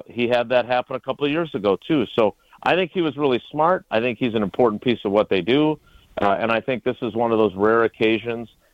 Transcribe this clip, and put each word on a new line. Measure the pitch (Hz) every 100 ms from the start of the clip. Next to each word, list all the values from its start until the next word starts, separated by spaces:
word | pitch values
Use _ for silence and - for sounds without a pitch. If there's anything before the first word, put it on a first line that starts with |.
| -
he | 113 117
had | 120 117
that | 127 113
happen | 123 123 131
a |
couple | 131 131 143
of |
years | 156 165
ago, | 120 101 - -
too. | 151 101 -
So | 104 - _ -
I | 123 170
think | 180
he | 190
was | 160 135
really | 147 120 -
smart. | 147 165 185 -
I | 110
think | 123 113
he's | 127
an | 110
important | 95 - 120 107
piece | 131 110 104
of |
what | 104 98
they | 95
do. | 87 135 156 151 _ - _ -
Uh, | 101 98
and | 113
I | 113
think | - 123
this | 131 120
is | 120
one | 110 117
of | 110
those | 104 92
rare | 107 117
occasions, | 110 - 110 110 117 117 113 _ _